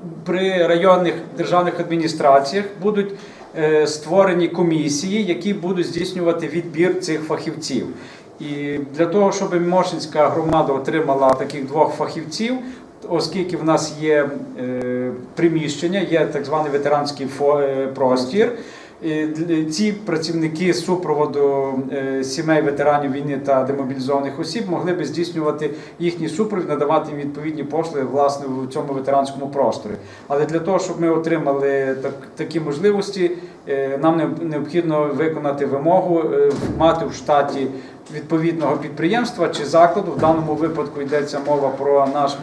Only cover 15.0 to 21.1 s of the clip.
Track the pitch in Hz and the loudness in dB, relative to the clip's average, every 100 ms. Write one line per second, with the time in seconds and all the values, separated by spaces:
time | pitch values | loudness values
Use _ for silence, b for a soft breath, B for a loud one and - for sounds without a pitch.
15 | 127 127 - - 170 160 147 - 170 196 | -4 -6 -10 0 2 2 -2 -2 -2 -2
16 | 170 160 147 143 131 156 151 143 147 147 | 0 2 2 -2 -2 -2 0 0 2 2
17 | 143 - 135 - 143 147 139 135 135 - | 0 -4 -6 0 2 4 2 0 -4 0
18 | 131 127 123 202 233 B B B B - | 2 2 2 2 2 B B B B -8
19 | 165 156 151 151 170 156 156 202 208 - | -4 -2 -2 -2 0 0 0 0 0 0
20 | 175 160 170 165 156 156 180 165 - 175 | -2 -2 -2 -2 -2 0 0 2 0 0
21 | 151 | 0